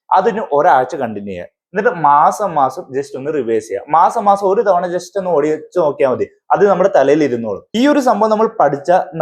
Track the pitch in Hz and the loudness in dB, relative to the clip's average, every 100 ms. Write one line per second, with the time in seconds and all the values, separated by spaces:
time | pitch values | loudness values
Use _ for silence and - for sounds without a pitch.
0 | - 185 208 214 - 143 175 139 127 156 | -4 0 0 -2 -2 0 4 2 0 -4
1 | 120 101 101 90 - _ _ 185 226 180 | -6 -8 -10 -12 -14 _ _ -4 -2 0
2 | 147 143 170 202 202 151 131 139 135 131 | 2 4 2 0 -2 0 -2 -2 -10 -8
3 | 139 131 139 156 113 113 - 95 - 156 | -8 -8 -6 -4 -2 -2 -4 -8 -2 2
4 | 185 240 202 202 202 196 202 175 180 175 | 2 2 0 2 2 0 2 0 0 -6
5 | 175 202 180 156 151 156 156 180 151 139 | -6 -6 -2 0 0 -2 -6 -2 -2 0
6 | 135 120 101 _ - 156 202 180 196 170 | 0 0 -4 _ -4 2 2 2 2 2
7 | 139 156 143 120 113 92 - 214 277 294 | 4 4 2 -2 -4 -8 -8 0 2 2
8 | 247 208 220 214 226 - 147 - - 180 | 2 2 2 2 0 2 0 0 0 0
9 | - 160 | 0 0